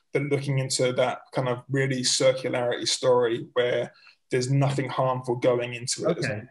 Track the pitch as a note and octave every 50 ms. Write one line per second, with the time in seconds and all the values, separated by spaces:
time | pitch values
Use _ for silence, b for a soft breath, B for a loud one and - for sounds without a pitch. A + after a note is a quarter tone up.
0 | b b - C#3 C#3+ C#3+ C#3+ C3+ C#3 C#3 C#3 C3+ C3 C3 - - C3 B2+ B2+ B2+
1 | B2+ B2 - - - - - D3 B2+ B2 B2 A#2+ - - C3+ C3+ C3+ C#3 C3 B2+
2 | B2 B2 - - C#3 C3 C3 C3 - B2+ B2+ B2+ A#2+ A#2+ - - A2+ - - -
3 | - C3 B2 B2 B2 A#2 A#2 B2 - - - B2+ A#2+ B2 C3 A#2+ - - b b
4 | b b b b _ - - B2+ B2 B2+ C#3 C#3 C#3 C3 C3+ C#3 C3 B2+ - -
5 | C3 B2+ B2+ B2+ - - A#2+ B2 - C3 B2 A#2+ A#2+ B2 A#2+ A#2+ A#2+ C3 - -
6 | - - E3+ - - A#2 G#2+ G#2 G#2 -